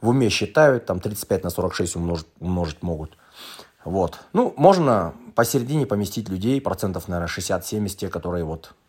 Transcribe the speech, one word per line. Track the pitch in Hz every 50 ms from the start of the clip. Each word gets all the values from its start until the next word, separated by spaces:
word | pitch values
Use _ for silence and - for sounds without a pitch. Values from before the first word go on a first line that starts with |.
В | - 113
уме | 120 139 131 107
считают, | 95 - 110 98 - 156 156 147 131 120 -
там | - 95 90
тридцать | - 107 107 - - -
пять | 107 92 -
на | 90
сорок | 85 - 90 92 -
шесть | - 92 85 -
умножить, | 90 85 85 85 82 80 _ _ _
умножить | 76 87 90 90 87 82 80 -
могут. | - 90 85 78 78 78 - _ _ _ _ - - - - - - - _ _ -
Вот. | - 87 95 92 - - - - - _
Ну, | 185 254 - - -
можно | 143 180 196 185 165 139 120 104 87 82 - - - - -
посередине | - 117 120 - 139 120 120 147 156 139
поместить | - 107 101 104 92 - - 107 101
людей, | 95 92 95 117 135 139
процентов, | 139 98 95 92 - 98 90 90 - -
наверное, | 92 87 85 85
шестьдесят-семьдесят, | - - 92 - 98 90 90 - - 107 104 98 92 -
те, | - 92
которые | - 87 82 90 87 87 85
вот | 78 78 80 - - - _ _